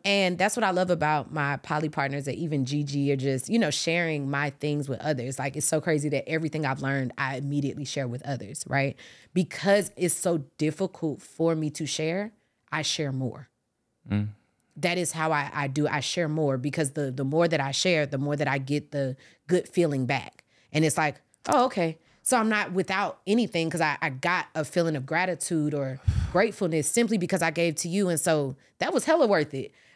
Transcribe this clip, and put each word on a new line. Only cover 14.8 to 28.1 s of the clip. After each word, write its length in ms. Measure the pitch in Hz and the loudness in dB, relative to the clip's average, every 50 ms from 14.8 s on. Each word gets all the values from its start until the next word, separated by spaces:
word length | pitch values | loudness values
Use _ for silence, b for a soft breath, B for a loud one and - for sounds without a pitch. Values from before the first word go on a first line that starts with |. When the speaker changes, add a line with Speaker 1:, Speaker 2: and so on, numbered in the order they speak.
| 143 175 175 | -2 0 0
Speaker 1:
is 140 | 180 175 160 | 0 -2 -2
how 200 | - 165 160 160 | -2 -2 0 0
I, 180 | 156 147 139 - - | 2 0 0 -2 -4
I 140 | 147 143 | -4 -4
do. 200 | 135 131 151 147 | -2 0 0 0
I 120 | 139 - 147 | 0 0 -2
share 260 | - - - 180 170 151 | -2 -2 -2 -2 -2 0
more 280 | 151 160 156 143 135 | 0 0 0 0 0
because 340 | 127 123 147 135 170 156 135 | -2 -2 -4 -2 -2 -2 -2
the, 200 | - 156 143 131 | -2 -4 -4 -4
the 120 | 127 139 139 | -4 -4 -2
more 240 | 135 147 165 170 | 0 2 2 2
that 120 | 165 160 147 | 2 2 0
I 120 | 135 139 | 0 -2
share, 340 | 135 - - 185 175 156 147 | -2 0 2 2 2 2 2
the 120 | 135 143 | 0 -2
more 180 | 131 143 143 147 | -2 -2 0 0
that 120 | 143 151 | 0 0
I 100 | 135 135 143 | 0 0 -2
get 320 | 135 131 147 147 147 - | -2 -2 -2 -2 -4 -4
the 240 | - 143 139 131 131 b b b b b _ | -4 -4 -4 -4 -4 b b b b b _
good 200 | - 180 180 - | 0 0 0 0
feeling 380 | - - 180 170 151 143 135 127 | 0 2 2 2 4 2 2 2
back. 380 | 120 139 123 - - - - b b b b b b | 0 0 -2 -4 -8 -16 -20 b b b b b b
And 140 | - 156 160 | 2 4 4
it's 120 | 151 147 | 4 4
like, 180 | 170 156 147 139 - _ _ _ _ - - | 4 2 2 0 -4 _ _ _ _ 0 2
"Oh, 160 | - 269 247 | 4 4 4
okay." 320 | 262 - 196 170 160 156 b b b b b b | 4 2 2 0 0 0 b b b b b b
So 140 | - 254 | 2 2
I'm 120 | 233 214 220 | 4 4 4
not 240 | 214 208 196 - 180 | 2 0 0 0 -2
without 460 | 190 185 - 190 196 202 165 - - - | -2 0 0 0 0 0 -2 -4 -4 -2
anything 440 | - 202 240 233 - - 170 165 160 | 2 2 2 2 2 0 0 0 0
'cause 100 | 165 165 | 0 0
I, 160 | 165 151 143 - | 0 0 0 0
I 80 | - 156 | -2 -4
got 380 | 131 131 - 170 180 175 - - - | -4 -2 0 0 0 0 -2 -4 -4
a 120 | 160 151 | -6 -4
feeling 300 | - - 175 170 165 156 | -2 0 0 0 0 0
of 80 | 139 131 | -4 -4
gratitude 680 | 135 160 170 185 185 175 - - - 175 156 147 151 147 | -2 -2 0 0 -2 -2 -4 -4 -2 0 0 0 0 -2
or 260 | 143 139 131 131 131 - - - | -2 -4 -4 -6 -2 0 0 0
<sighs> 160 | - - - - | 2 0 2 2
gratefulness 560 | 175 214 226 - - 202 165 165 160 143 - | 2 2 2 0 -2 -2 0 0 0 0 2
simply 260 | - 233 233 196 226 | 2 2 2 2 2
because 240 | 196 170 156 190 175 | 0 0 0 0 2
I 100 | 165 165 | 2 0
gave 240 | 156 170 170 170 156 | 2 2 0 0 0
to 120 | - - 170 | -2 -4 -2
you. 200 | 165 202 202 | 0 0 2
And 100 | 180 | 2